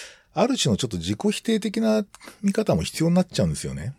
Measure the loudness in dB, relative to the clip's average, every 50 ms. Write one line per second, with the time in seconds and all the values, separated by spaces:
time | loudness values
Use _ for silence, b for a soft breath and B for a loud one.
0 | B B B B B B B 0 2 2 2 0 2 2 2 2 0 -4 -4 -4
1 | -2 -4 -4 0 0 -2 -2 -2 -2 0 0 0 -2 -2 -2 0 2 2 2 2
2 | 0 -4 -12 B B B B B -2 0 0 2 2 2 0 0 0 -4 -2 0
3 | 2 4 4 4 2 2 0 0 0 0 0 -2 -6 -6 -6 -6 -6 -8 -8